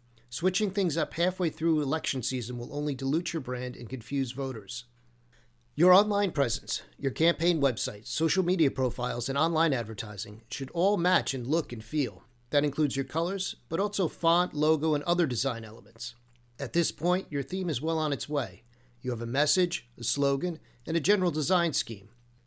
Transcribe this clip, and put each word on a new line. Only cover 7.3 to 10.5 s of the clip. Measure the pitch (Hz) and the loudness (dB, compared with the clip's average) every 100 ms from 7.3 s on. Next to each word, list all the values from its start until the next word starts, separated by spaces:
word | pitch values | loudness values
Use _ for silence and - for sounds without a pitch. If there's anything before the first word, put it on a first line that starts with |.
| 165 170 165 | 2 2 2
website, | 135 120 - 104 - | 2 0 -4 -6 -6
social | - 160 185 175 | 0 0 2 2
media | 180 143 | 4 2
profiles, | 131 127 120 123 120 123 | 2 -2 0 -2 -2 -2
and | 139 | 0
online | 160 160 165 | 2 2 2
advertising | 127 110 107 107 104 110 104 - | 2 -2 -8 -8 -10 -10 -12 -10